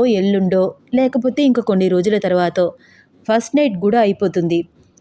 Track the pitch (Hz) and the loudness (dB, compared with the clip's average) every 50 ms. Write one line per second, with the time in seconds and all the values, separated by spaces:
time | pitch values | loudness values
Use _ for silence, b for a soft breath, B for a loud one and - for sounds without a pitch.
0 | 240 254 220 190 190 202 202 196 190 185 185 185 185 - - - _ _ - 254 | 2 2 2 0 0 0 0 0 0 0 0 0 0 -2 -4 -8 _ _ -2 0
1 | 262 254 - 254 226 254 247 - 294 269 240 240 220 - 196 185 190 185 180 180 | 0 0 0 -2 -2 -2 0 2 2 2 2 2 0 0 0 0 0 2 0 0
2 | 180 208 214 202 202 185 180 180 175 175 170 185 180 170 - b b b b b | 0 0 0 -2 -2 0 0 0 0 0 0 -2 -2 -2 -4 b b b b b
3 | b b _ _ _ - 220 233 226 - - 294 294 190 196 175 190 208 214 240 | b b _ _ _ -2 -2 -2 -2 -2 0 0 0 0 -2 -2 -2 0 2 2
4 | 220 202 196 - 208 185 - 185 165 165 170 170 170 - _ _ _ _ _ _ | 2 2 0 0 -2 -2 -2 -2 -2 0 -2 -2 -4 -6 _ _ _ _ _ _